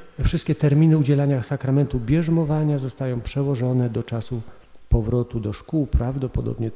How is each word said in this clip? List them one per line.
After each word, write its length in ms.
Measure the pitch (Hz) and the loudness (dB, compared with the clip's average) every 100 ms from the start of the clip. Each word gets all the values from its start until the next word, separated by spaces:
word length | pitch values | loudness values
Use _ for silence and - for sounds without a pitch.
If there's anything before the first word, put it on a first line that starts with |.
| - - | -14 -2
Wszystkie 320 | 135 175 - 147 | 0 0 -2 0
terminy 420 | 151 143 160 156 | 2 4 6 4
udzielania 460 | 135 143 143 135 | 4 2 2 0
sakramentu 560 | 117 139 127 139 139 127 | -2 -4 0 2 2 -2
bierzmowania 800 | 113 156 160 165 151 156 151 147 | 0 0 2 0 2 0 0 0
zostają 440 | 131 - 131 120 | -4 -6 -4 -4
przełożone 680 | - 143 139 131 127 127 123 | -4 -4 -2 0 0 0 0
do 140 | 117 | -2
czasu 380 | 117 113 - 120 - - - - - | -4 -6 -6 -8 -10 -16 -20 -20 0
powrotu 500 | 117 110 123 120 117 | 2 2 0 0 -4
do 140 | 107 | -6
szkół, 340 | 101 - 160 135 | -6 -4 -2 0
prawdopodobnie 840 | - 120 135 127 - 117 113 113 | 0 0 -4 -4 -4 -4 -4 -6